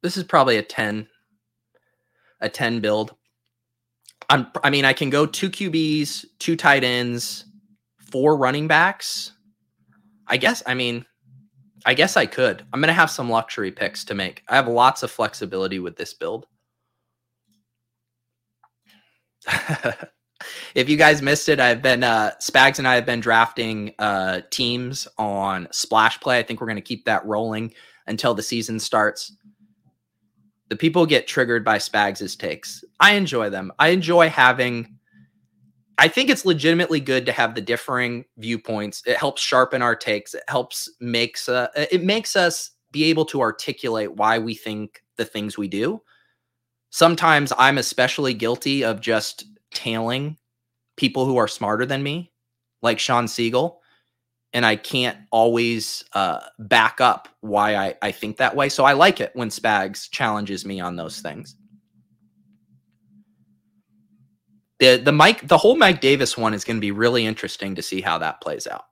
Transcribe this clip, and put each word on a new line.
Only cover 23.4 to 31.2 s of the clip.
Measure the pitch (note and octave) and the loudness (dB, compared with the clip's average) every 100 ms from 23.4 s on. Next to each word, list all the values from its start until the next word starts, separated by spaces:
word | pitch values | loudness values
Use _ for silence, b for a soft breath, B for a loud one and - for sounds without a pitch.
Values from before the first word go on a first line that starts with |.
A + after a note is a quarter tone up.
| A2+ - A2+ A2 G#2 - | 2 0 -6 -6 -10 -4
uh, | G#2+ G2 F#2+ F#2 - | -2 -2 -2 -4 -6
teams | - B2 A#2+ B2 C3+ - - | -4 -4 -4 -6 -10 -12 -8
on | G#2+ G2 G2 F#2 F2 | -6 -2 -2 -4 -8
Splash | - - A2+ A2 - | -8 -2 2 2 2
Play. | - B2 | -2 0
I | |
think | A#2 A#2 | 0 -6
we're | A2+ | -8
gonna | G#2 | -8
keep | - A2+ - | -8 -8 -2
that | G#2+ G#2 | -2 -2
rolling | G#2 A2+ A2 A2+ b b b - | -4 -4 -6 -8 b b b -12
until | A2 B2+ G#2+ | -4 -2 -2
the | |
season | - A#2+ A2 A2 | -4 -6 -6 -6
starts. | - A2+ G#2+ - - _ _ _ _ _ _ _ _ _ _ _ _ _ _ | -2 0 0 -2 -14 _ _ _ _ _ _ _ _ _ _ _ _ _ _
The | - | -2
people | D#3+ E3 E3 | 0 2 2
get | C#3 | 2